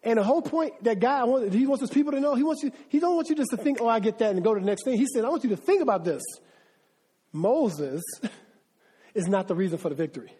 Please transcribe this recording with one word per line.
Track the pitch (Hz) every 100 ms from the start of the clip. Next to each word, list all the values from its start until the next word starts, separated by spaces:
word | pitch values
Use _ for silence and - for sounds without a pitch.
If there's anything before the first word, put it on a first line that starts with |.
And | 220 226
the |
whole | 202 311
point | - 320 320 -
that | 226 208
God | 226 277 240
wants, | 262 208
he | 196 269
wants | 277
his | 262
people | 277 294
to | 269
know, | 285
he | 262
wants | 302 311
you, | 285 - -
he | 294
don't | 349 349
want | 330
you |
just | 302 254
to | 247
think, | 294 277
"Oh, | 233
I | 226
get | 208 214
that," | 220
and | 190
go | 185
to | 214
the | 190
next | 202
thing. | - 240
He | 269
said, | -
"I | 226
want | 320
you | 254
to | 190
think | - 392
about | 277 196
this. | 170 151 - - _ _ _ _ _ _ _ _ _
Moses | 151 180 277 254 151 143 139 180 - 240 - - _
<laughs> | _ _ _ _ _
is | - 175
not | 196 190
the |
reason | 175 190 165
for | 170
the |
victory." | 143 160 139 104